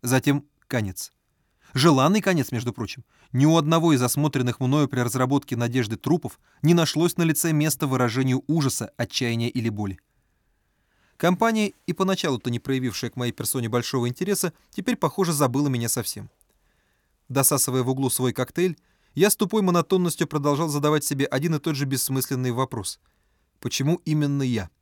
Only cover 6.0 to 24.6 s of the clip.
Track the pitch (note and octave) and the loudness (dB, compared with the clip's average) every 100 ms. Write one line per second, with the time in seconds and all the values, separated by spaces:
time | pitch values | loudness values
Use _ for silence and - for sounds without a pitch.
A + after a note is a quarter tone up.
6 | - E3 - - _ _ D3 E3+ E3 - | 0 0 0 -14 _ _ 4 4 2 2
7 | E3+ F3 E3 D3+ E3+ D#3 D#3 - D3 C3 | 0 2 0 2 2 2 0 0 -2 2
8 | B2 A2+ C3 B2+ - D#3+ C3+ - G#2+ - | 0 2 0 0 0 0 0 -2 -8 -6
9 | A#2+ - B2 A#2 A#2 B2+ A2+ G#2 G2+ F#2 | -6 -2 -2 -2 -2 -2 -4 -2 -6 -6
10 | _ _ _ _ _ _ _ _ _ _ | _ _ _ _ _ _ _ _ _ _
11 | _ _ E3+ F3+ A3+ A3 G#3 - - E3+ | _ _ 0 2 0 2 -2 -4 -8 -2
12 | F#3+ F#3+ E3+ B2 B2+ A#2+ - C3+ B2+ G2+ | -2 0 -2 -2 -4 -6 -2 -2 -2 -4
13 | A#2 B2+ B2 - B2 C3+ A2+ A#2+ A#2+ C3 | -8 -4 -6 -4 -6 -4 -2 -2 -2 -2
14 | A#2+ A#2+ F3+ G3 F3+ - _ - - A#3+ | -2 -4 -4 -2 -4 -6 _ -8 -4 -2
15 | D#3 - F3 D3+ C#3 B2 D3 B2 A#2 - | -2 0 -2 2 0 2 0 0 -2 -4
16 | - - G#2 _ _ _ _ _ _ _ | -6 -10 -14 _ _ _ _ _ _ _
17 | _ _ _ B2+ C3 C#3 - B2+ B2 C3 | _ _ _ 0 2 2 0 0 0 0
18 | C3+ - B2+ A#2 B2+ - F3+ D#3 _ _ | -2 0 -2 -2 -4 0 -2 -2 _ _
19 | _ - G3+ - G3+ A3 F#3+ F3 E3 F#3+ | _ 2 2 2 0 2 4 2 2 2
20 | F3 - D#3+ D3+ C#3+ C#3+ D#3+ D3 D3 D3+ | 2 0 -2 0 0 0 0 0 2 2
21 | - C3+ C#3+ C3 E3 D#3 - C#3+ C#3 C3 | 0 -2 0 0 0 0 -2 -2 -2 -2
22 | - C3+ - C3 B2+ A#2+ C3 A#2+ F#2+ - | -2 -2 -2 -2 -2 -2 -4 -4 -8 -12
23 | _ _ _ _ _ _ A#2+ - C#3 E3+ | _ _ _ _ _ _ -8 -2 0 0
24 | - D3+ C#3+ C#3+ C3+ A#2 | 0 0 0 0 0 -2